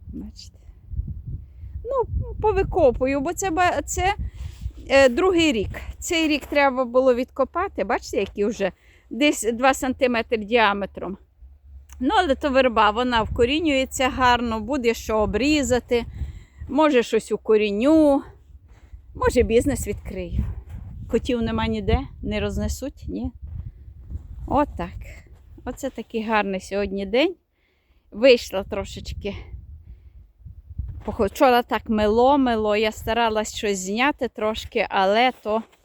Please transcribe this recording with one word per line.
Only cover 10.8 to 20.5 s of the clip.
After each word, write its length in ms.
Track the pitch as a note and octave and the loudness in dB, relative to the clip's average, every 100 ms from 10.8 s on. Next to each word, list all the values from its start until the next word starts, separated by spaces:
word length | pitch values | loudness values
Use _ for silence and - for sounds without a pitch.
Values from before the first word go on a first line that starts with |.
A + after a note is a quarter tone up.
| A3 - E3 F#3+ _ _ - - - - - - | -6 -10 -10 -12 _ _ -20 -20 -20 -20 -20 -4
Ну, 100 | B3+ G4+ | 0 2
але 160 | F4+ C4 | 2 0
то 140 | D4+ | 2
верба, 420 | C4 B3+ A3+ G#3 | 4 4 4 2
вона 320 | G#3+ B3+ A#3+ | 2 0 0
вкорінюється 840 | G#3 - A#3+ D4+ E4 C4+ C4 - B3+ | 0 2 2 2 2 2 0 0 -2
гарно, 500 | A#3+ B3 A#3+ A#3+ A3 | 2 4 4 0 -4
буде 340 | G#3+ D4 A#3 | -4 0 0
що 240 | A3 - A3 | -2 -2 0
обрізати. 880 | G#3 G#3 C#4 D4+ A#3+ B3 - A#3+ A#3 - - - - - - | 2 2 2 2 2 0 0 -2 -2 -8 -10 -10 -20 -16 -6
Може, 340 | B3+ D#4 B3+ | 2 4 4
щось 280 | A3 A3+ - | 2 -2 -2
укоріню. 920 | G#3+ - A3 G#3+ G3+ B3+ D#4+ D4+ C#4+ - - _ - - - - - - - | -8 2 2 4 2 4 6 6 4 0 -20 _ -20 -20 -20 -20 -20 -18 -2
Може, 260 | B3+ B3+ | 2 2
бізнес 460 | G#3 A3+ C#4+ B3 G3+ | 4 4 2 -2 -4
відкрию. 580 | G3+ - F#3+ F3 F3 - | -8 -10 -10 -6 -4 -4